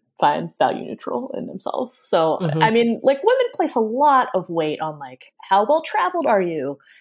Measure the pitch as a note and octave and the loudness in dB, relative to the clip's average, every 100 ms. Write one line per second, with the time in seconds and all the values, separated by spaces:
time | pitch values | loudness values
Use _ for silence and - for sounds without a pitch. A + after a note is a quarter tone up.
0 | _ - D3 D#3 E3 - C#3+ - - - | _ 0 2 2 -4 0 0 0 -8 -10
1 | - - C4 - - F#3+ - - A#3+ - | -8 -8 -8 -10 -10 -10 -8 -6 -6 -10
2 | - F3+ D#3+ - F3 D3+ A3 A3+ A#3 A3+ | -2 0 2 0 -2 0 2 4 2 2
3 | - C#4 G#4 C5 A#4+ - E4 C4 A3 A#3+ | 0 2 2 2 0 -2 -2 0 -2 2
4 | D4 C4+ A#3+ F#3+ E3+ E3 D#3 D3 D#3 D3+ | 4 4 2 -2 -4 -4 -2 -2 -6 -8
5 | C3+ C3 - _ - F#3+ A3 D#4 D#4+ G#4 | -14 -18 -20 _ 0 2 4 2 0 -2
6 | F#4 F4+ C4+ G#3 F3+ D#3+ C3+ C#3+ _ - | 0 0 2 2 0 -4 -6 -8 _ -20